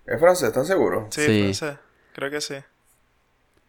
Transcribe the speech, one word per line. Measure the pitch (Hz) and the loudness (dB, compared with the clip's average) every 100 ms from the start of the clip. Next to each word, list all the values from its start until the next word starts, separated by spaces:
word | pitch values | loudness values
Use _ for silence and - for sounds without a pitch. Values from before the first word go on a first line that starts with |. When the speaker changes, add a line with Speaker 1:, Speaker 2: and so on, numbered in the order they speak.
| - | -8
Speaker 1:
¿Es | 113 | 2
francés? | 170 180 120 | 4 4 0
¿Estás | 127 156 | -2 0
seguro? | 185 101 95 107 | 2 2 0 -6
Speaker 2:
Sí, | - | -2
Speaker 3:
Sí. | 151 107 | 2 4
Speaker 2:
francés. | 101 98 156 139 _ _ _ | 2 -2 -6 -10 _ _ _
Creo | - 139 | -8 -6
que | 147 | -6
sí. | 147 139 - _ _ _ _ _ _ _ _ _ | -8 -12 -16 _ _ _ _ _ _ _ _ _